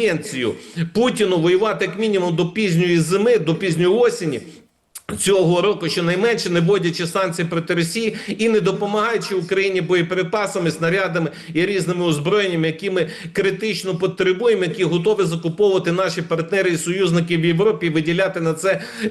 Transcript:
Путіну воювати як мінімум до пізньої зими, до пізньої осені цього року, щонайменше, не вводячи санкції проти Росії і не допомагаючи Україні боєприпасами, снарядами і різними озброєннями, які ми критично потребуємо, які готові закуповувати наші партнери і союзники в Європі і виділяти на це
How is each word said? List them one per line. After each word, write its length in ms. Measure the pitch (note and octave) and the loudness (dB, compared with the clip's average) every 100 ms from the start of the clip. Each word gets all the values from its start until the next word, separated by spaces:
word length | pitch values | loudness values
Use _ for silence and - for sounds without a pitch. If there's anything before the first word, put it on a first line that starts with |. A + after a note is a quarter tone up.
| A3 D#3+ - C3 A#2 - - E3+ E3 | 0 0 -4 -4 -4 -4 -8 -6 -4
Путіну 440 | G#3 B3 A3+ F#3+ F3+ | 0 0 2 0 2
воювати 460 | E3 F#3 G#3+ F3+ | 2 2 2 -2
як 140 | F#3+ F#3+ | -4 -2
мінімум 380 | A3 G3 F3 E3 | 0 0 0 0
до 100 | F3 | -2
пізньої 520 | A3 G#3 E3 F3 E3+ | 0 0 2 4 2
зими, 400 | D#3+ G3 A3+ A3+ | 2 2 4 2
до 160 | D#3 | 2
пізньої 340 | E3 F#3+ D#3+ F3+ | -2 0 2 2
осені 520 | A3 A#3+ - E3 A#2+ - - _ _ _ - - - | 4 2 0 -4 -6 -8 -20 _ _ _ -16 -10 -2
цього 440 | F#3 G3 E3 F3 | 2 4 4 4
року, 260 | G3 E3+ D#3+ | 2 0 -2
щонайменше, 640 | F#3+ E3+ F#3 A#3 A3+ F3+ | -2 0 2 0 0 0
не 100 | F3 | 2
вводячи 460 | E3+ G3+ E3+ E3 E3+ | 4 2 0 -2 -2
санкції 420 | G3 F#3+ E3 E3+ | -2 -2 -2 -4
проти 260 | E3 E3 | -2 -2
Росії 420 | E3+ E3 A3+ A3 G#3+ - | 0 -2 -2 -4 -4 -6
і 200 | G#3 A3+ | -2 2
не 120 | A3 | 2
допомагаючи 760 | F3+ F3+ G3+ G#3+ A3+ A3 - | 2 0 -2 0 0 -2 -2
Україні 460 | F#3+ E3+ G3 G3 F#3 | -4 -2 0 0 0
боєприпасами, 880 | D#3+ F#3 E3+ F#3 F3 G#3+ G3+ G3 E3+ | 0 0 0 -2 -2 -2 -2 -2 -2
снарядами 600 | - E3 F#3+ F#3 E3+ D#3 - - | -2 0 0 0 -2 -4 -6 -6
і 120 | D#3+ F3+ | -2 0
різними 380 | G3 E3 F3+ | 0 -2 0
озброєннями, 640 | F3 D3 D3 G#3 G3 E3+ D#3+ | 0 0 0 0 2 0 -2
які 240 | D#3+ G3 | -2 -2
ми 180 | F#3 D#3+ - E3 | -2 -2 -6 -6
критично 600 | - F#3+ F#3+ A3 F3+ F#3+ | -2 0 0 -2 -4 -4
потребуємо, 680 | E3+ F#3 F3+ F#3 F#3 A#3+ G#3 | -2 -2 0 0 2 2 2
які 220 | F3+ E3+ | 0 0
готові 380 | E3 E3+ G#3+ G#3 | 0 2 2 2
закуповувати 680 | F3 E3 E3 E3 G#3 F#3 F3+ | 0 0 -2 2 4 4 2
наші 300 | F3 F#3 E3+ | 0 0 -2
партнери 480 | E3+ E3 E3 G3 F#3 | -2 -2 0 0 2
і 60 | E3 | 0
союзники 600 | E3+ F#3+ F3+ E3+ E3+ E3+ | -2 0 2 2 2 0
в 80 | |
Європі 420 | E3+ E3 G#3+ - E3+ | 2 4 2 2 0
і 40 | |
виділяти 500 | D#3+ D#3 E3+ F#3+ F3+ | 0 0 0 0 0
на 140 | E3 | -2
це 260 | D#3+ F#3+ E3+ - - G#3+ | 0 0 -2 -4 -6 -6